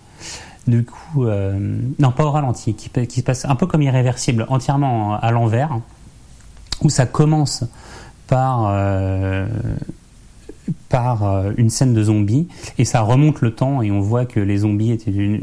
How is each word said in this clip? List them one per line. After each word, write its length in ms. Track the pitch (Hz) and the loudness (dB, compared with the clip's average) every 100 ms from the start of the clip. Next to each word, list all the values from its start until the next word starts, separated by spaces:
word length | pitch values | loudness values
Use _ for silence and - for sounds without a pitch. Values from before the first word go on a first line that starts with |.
| - - - - - - - | -20 -20 -16 -16 -16 -8 0
Du 200 | 117 117 | 2 2
coup, 400 | - - 151 120 | -6 -6 -2 0
euh, 500 | 101 98 98 101 104 120 147 | 0 0 -2 -2 -2 -4 2
non, 120 | 139 | 2
pas 140 | 120 | 2
au 60 | 151 | 0
ralenti, 420 | 147 139 110 - | 0 -2 -2 -4
qui 140 | 107 - | -6 -4
pa-, 160 | - | -4
qui 160 | 120 - | -4 -4
se 40 | |
passe 200 | 123 127 | -2 -2
un 100 | - | 0
peu 120 | 127 180 | 0 2
comme 160 | 165 | 2
Irréversible, 640 | 143 127 127 120 - 117 113 | 2 2 2 0 0 0 0
entièrement 680 | 131 127 139 139 117 104 107 | -2 0 0 2 0 0 0
à 100 | 113 | 0
l'envers, 480 | 120 117 113 151 120 - - - - - - - - - - | 2 2 2 0 -4 -8 -18 -20 -20 -20 -20 -20 -18 -12 0
où 80 | 156 | 2
ça 160 | - | 4
commence 600 | 123 - 151 156 147 - 117 - - - - - - | 2 4 4 4 2 -2 -6 -8 -20 -20 -20 -12 -2
par, 420 | 127 131 127 107 | 0 2 0 2
euh, 760 | 101 98 95 95 95 95 95 98 110 110 104 - - - - - - - - - - - | 2 2 0 0 0 0 -2 -2 -4 -4 -4 -6 -14 -18 -20 -20 -20 -20 -14 -8 -8 -2
par, 360 | 127 120 117 | 0 0 0
euh, 260 | 104 98 98 - | 0 0 -2 0
une 120 | 113 | 0
scène 220 | - 131 | 2 0
de 100 | 113 | 2
zombies, 440 | 107 107 101 123 175 - - - | 2 2 2 0 -2 -6 -12 -2
et 60 | |
ça 180 | 117 123 | 0 2
remonte 380 | 107 127 151 147 | 2 4 2 2
le 120 | 117 | -2
temps, 280 | - 131 139 | 0 -2 0
et 80 | 107 | 0
on 100 | 101 | 0
voit 240 | 101 120 | 0 0
que 160 | 123 107 | -2 -2
les 180 | 98 101 | 0 0
zombies 340 | 107 104 110 | 0 0 0
étaient 180 | 113 - | -2 -2
une, 280 | 98 101 104 | -2 0 0